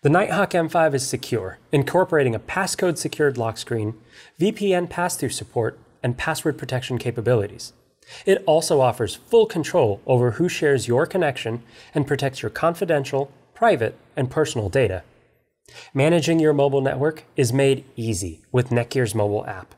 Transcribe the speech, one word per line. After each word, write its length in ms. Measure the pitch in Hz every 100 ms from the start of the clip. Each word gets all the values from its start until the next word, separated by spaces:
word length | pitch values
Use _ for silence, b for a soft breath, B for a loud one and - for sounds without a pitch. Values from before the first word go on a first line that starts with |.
The 60 | 143
Nighthawk 460 | 170 202 170 196 180
M 140 | 160
five 260 | 175 160 139
is 100 | 131
secure, 540 | 127 - 117 92 - _
incorporating 640 | 147 135 175 185 160 131
a 60 | 113
passcode 580 | - - 190 - 185 156
secured 400 | 151 - 147 123
lock 200 | 113 107
screen, 380 | - 117 107 113 B B B B
V 140 | 185
P 220 | 214 202
N 140 | 180 175
pass-through 420 | - 175 - 131
support, 480 | - - - 113 - _ _
and 160 | 127 120
password 400 | - 156 165 -
protection 400 | 131 127 123 123
capabilities. 760 | 120 117 110 123 101 107 - _ _ _ B B -
It 160 | 196 -
also 340 | 156 165 151
offers 360 | 127 113 107 -
full 300 | - 233 220
control 540 | 175 147 180 123 98 -
over 260 | 127 123
who 160 | 110 175
shares 400 | - 151 139 113
your 180 | 120 165
connection 580 | 190 160 131 117 117 B B B
and 140 | 156 139
protects 340 | 139 139 131
your 100 | 110
confidential, 800 | - 160 170 185 156 135 135 139 - _
private, 440 | - 233 165 110 - _ -
and 160 | 127
personal 380 | 139 151 123 104
data. 340 | 131 117 92 - _ _ _ _ _ _ B B
Managing 460 | 135 147 170 160 165
your 140 | 156
mobile 280 | 143 143 139
network 440 | 135 - 147 156 - -
is 160 | 127
made 320 | 131 139 135 - -
easy 480 | 113 101 92 80 _
with 180 | 123 127
Netgear's 460 | 120 117 135 117 110
mobile 300 | 104 104 -
app. 300 | 95 92